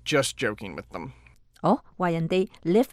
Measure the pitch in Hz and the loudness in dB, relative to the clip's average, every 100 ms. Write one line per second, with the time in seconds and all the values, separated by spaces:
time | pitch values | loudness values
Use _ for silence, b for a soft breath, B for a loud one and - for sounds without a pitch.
0 | - 147 127 - 117 104 101 73 - 90 | 0 0 0 -2 -4 -4 -10 -12 -12 -12
1 | 104 - b _ _ _ 165 254 - - | -12 -14 b _ _ _ 0 0 -2 -4
2 | 180 165 165 185 - b 165 202 262 | -2 -2 0 0 -2 b 2 2 2